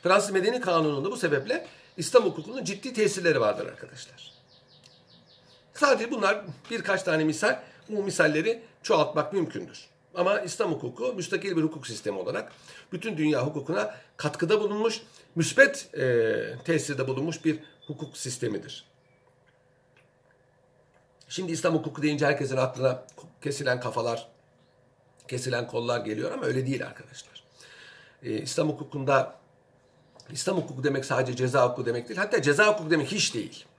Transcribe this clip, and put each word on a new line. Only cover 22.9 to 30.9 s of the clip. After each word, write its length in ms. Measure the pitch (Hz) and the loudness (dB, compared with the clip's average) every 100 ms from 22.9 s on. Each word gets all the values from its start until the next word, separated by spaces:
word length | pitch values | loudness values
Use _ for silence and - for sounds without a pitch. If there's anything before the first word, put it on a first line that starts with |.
| 127 - - - _ | 0 -8 -20 -20 _
kesilen 380 | 139 139 135 123 | -6 -2 -2 -2
kafalar, 480 | 123 120 117 117 - _ _ _ _ _ _ _ _ _ - | -2 -2 -2 -4 -8 _ _ _ _ _ _ _ _ _ -8
kesilen 380 | 127 127 120 117 | -6 -2 -4 -2
kollar 340 | 123 120 120 | -4 -2 -2
geliyor 320 | 104 110 - | -2 -4 -4
ama 140 | - 127 | -2 -2
öyle 200 | 127 131 | 0 0
değil 200 | 131 - | -2 -6
arkadaşlar. 580 | - - - - - _ _ - - - - - _ | -12 -20 -20 -20 -20 _ _ -20 -20 -20 -20 -20 _
Ee, 100 | 120 | -6
İslam 360 | 110 - - 151 | -6 -2 -2 -2
hukukunda, 720 | 139 - 143 135 135 - - _ _ _ _ _ _ _ - - | -2 -8 -6 2 2 2 -8 _ _ _ _ _ _ _ -20 -12
İslam 240 | - - 175 | -4 0 0
hukuku 280 | 135 131 | -2 -2
demek 200 | 139 | 0